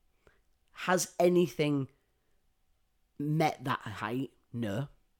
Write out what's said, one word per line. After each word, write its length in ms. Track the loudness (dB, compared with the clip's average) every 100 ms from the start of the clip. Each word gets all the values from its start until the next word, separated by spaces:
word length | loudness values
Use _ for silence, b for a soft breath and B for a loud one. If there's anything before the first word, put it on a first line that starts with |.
| _ _ _ _ _ _ _
has 400 | -8 0 0 0 2
anything 720 | 4 6 4 0 0 0 -2 _ _ _ _ _ _ _ _ _ _ _ _ -8
met 460 | -2 2 0 0
that 160 | -4 -4
height? 500 | -6 -8 -4 -4 -6 -10 _
No. 360 | -6 -4 -4 -6 -12 _